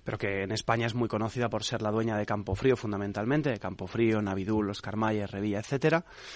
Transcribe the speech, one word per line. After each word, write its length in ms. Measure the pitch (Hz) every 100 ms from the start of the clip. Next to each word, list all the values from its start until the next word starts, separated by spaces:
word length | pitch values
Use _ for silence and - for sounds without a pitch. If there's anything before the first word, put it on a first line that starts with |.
pero 140 | - 110
que 240 | 104 98
en 100 | 98
España 360 | 110 - 117 117
es 80 | 117
muy 120 | 113
conocida 400 | 107 110 123 117
por 160 | 107
ser 200 | - 113
la 80 | 110
dueña 260 | 107 113 107
de 80 | 107
Campofrío, 500 | 104 95 98 131 120
fundamentalmente, 760 | 110 101 101 101 110 147 147
de 80 | 107
Campofrío, 600 | 92 95 92 113 113 110
Navidul, 520 | 101 95 95 110 101
Oscar 260 | 101 - 107
Mayer, 320 | 110 107 101
Revilla, 300 | 98 107 98
etcétera. 460 | - 135 156 160 - - -